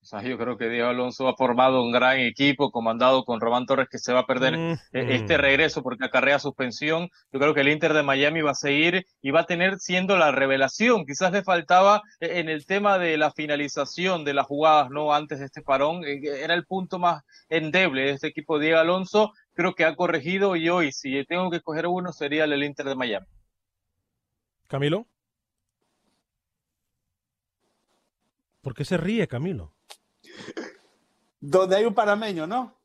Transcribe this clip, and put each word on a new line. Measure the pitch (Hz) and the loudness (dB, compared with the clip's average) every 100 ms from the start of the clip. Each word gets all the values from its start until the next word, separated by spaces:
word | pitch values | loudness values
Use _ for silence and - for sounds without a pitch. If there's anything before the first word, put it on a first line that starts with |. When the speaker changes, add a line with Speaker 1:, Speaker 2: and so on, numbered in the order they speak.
Speaker 1:
O | - | -14
sea, | 107 | -10
yo | 117 123 | -8 -6
creo | 117 117 | -6 -6
que | 117 | -6
Diego | 120 120 | -2 -2
Alonso | 123 123 - 131 | -2 -4 -2 -2
ha | 123 | 0
formado | 131 120 131 131 | 0 4 4 4
un | 120 | 2
gran | 120 127 131 | 2 2 2
equipo | 120 113 139 135 139 | 0 0 0 2 -2
comandado | 120 113 117 127 131 | 0 -2 2 4 4
con | 123 117 | 2 -2
Román | 113 120 127 | 0 0 0
Torres, | 135 127 | 0 0
que | 123 | -6
se | - | 0
va | 127 | 0
a | 127 | 2
perder, | 127 131 165 | 0 0 0
Speaker 2:
Mm, | 165 165 _ | -4 -6 _
Speaker 1:
eh, | 127 127 127 | -6 -2 -2
este | 107 156 | 0 2
Speaker 2:
mm. | |
Speaker 1:
regreso | 139 135 156 - | 4 4 2 0
porque | 127 120 | -8 -6
acarrea | 131 131 131 139 | -2 0 2 2
suspensión. | 143 - 127 110 151 160 175 _ _ | 0 -4 -6 -4 -2 -2 -4 _ _
Yo | 135 | 0
creo | 143 | 2
que | 147 | 4
el | 139 | 2
Inter | 151 165 | 2 2
de | 151 | 2
Miami | 143 135 143 160 | 2 2 2 0
va | 151 | -2
a | |
seguir | 139 143 139 165 185 185 _ | -2 -2 0 2 0 -6 _
y | 131 | 0
va | 151 | 0
a | 170 | 0
tener | 170 185 196 | 0 0 -2
siendo | - 180 185 196 | -4 -2 2 4
la | 156 | 4
revelación. | 131 135 135 135 - 226 233 | 4 2 2 2 2 2 2
Quizás | 143 143 185 | 0 -2 0
le | 196 | 0
faltaba, | 190 175 165 180 196 208 - _ | 0 0 4 6 6 4 0 _
eh, | 165 175 | -4 -4
en | 160 | -4
el | 156 | -6
tema | 147 190 202 196 | -2 0 2 2
de | 175 156 | 2 2
la | 151 | 0
finalización | - 151 147 143 - 139 - 180 180 | -2 -4 -2 -2 -4 -6 -2 -2 -2
de | 143 | -2
las | 139 135 | -2 -2
jugadas, | 143 156 151 131 | 2 4 4 4
¿no? | 143 151 | -2 0
Antes | 147 151 143 | 0 -2 -10
de | 139 | -10
este | - | -14
parón, | 147 135 147 175 | -2 0 2 -2
eh, | 156 143 143 139 | -6 -8 -8 -8
era | 156 | -2
el | 175 | -2
punto | - 190 185 185 | -2 -8 -6 -2
más | 175 160 _ _ _ | 0 0 _ _ _
endeble | 165 156 175 185 131 | -2 0 2 2 2
de | 135 | -2
este | 139 156 | -2 -6
equipo | 147 151 151 | -8 -4 -2
de | 151 | 2
Diego | 165 | 2
Alonso. | 165 185 185 208 214 _ _ | 2 0 0 2 2 _ _
Creo | - 180 | -2 -2
que | 175 | 2
ha | 160 147 | 0 2
corregido | 175 160 139 190 202 175 | -2 -2 -2 0 0 2
y | 160 | 0
hoy, | 175 151 | 2 0
si | - 139 135 139 | -4 -6 -6 -4
tengo | 175 185 | -2 -2
que | 165 | -4
escoger | - 156 170 | -6 -6 -4
uno, | 180 180 | -4 -6
sería | - 147 147 | -8 -4 0
el, | 156 | 0
el | 143 | 0
Inter | 143 143 135 | -4 -6 -6
de | |
Miami. | 131 123 101 - _ _ _ _ _ _ _ _ _ _ _ _ _ _ | -4 -4 -6 -8 _ _ _ _ _ _ _ _ _ _ _ _ _ _
Speaker 2:
Camilo. | 135 143 175 240 _ _ _ _ _ _ _ _ _ _ _ _ _ _ _ _ _ _ _ _ _ _ _ _ _ _ _ _ _ _ _ _ _ _ _ | -4 -2 -2 -6 _ _ _ _ _ _ _ _ _ _ _ _ _ _ _ _ _ _ _ _ _ _ _ _ _ _ _ _ _ _ _ _ _ _ _
¿Por | 135 | -12
qué | 123 | -8
se | 143 180 | -4 -2
ríe, | 165 226 180 | 0 -2 -2
Camilo? | 120 165 147 78 _ _ - _ _ - - - - - - _ _ _ _ _ _ | -4 -6 -6 -10 _ _ -20 _ _ -20 -20 -16 -14 -14 -16 _ _ _ _ _ _
Speaker 3:
Donde | 147 180 190 190 | 0 2 2 2
hay | |
un | 233 | 2
panameño, | 214 208 208 220 175 156 | 2 2 0 -2 -6 -4
¿no? | 233 247 _ | -6 -6 _